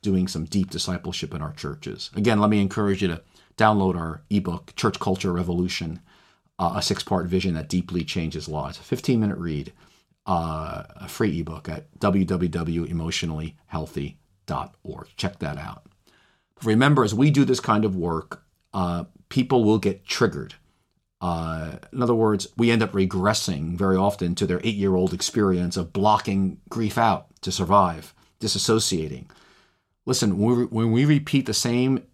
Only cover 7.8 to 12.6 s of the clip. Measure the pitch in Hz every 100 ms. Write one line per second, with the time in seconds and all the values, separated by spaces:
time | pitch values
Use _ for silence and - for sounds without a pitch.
7.8 | 85 87 78 - 80 78 76 76 67 69
8.8 | - 123 - 120 107 87 85 76 69 -
9.8 | _ _ _ _ - 87 82 78 78 73
10.8 | - - 95 - 110 82 80 78 - 78
11.8 | - - 104 98 90 92 87 85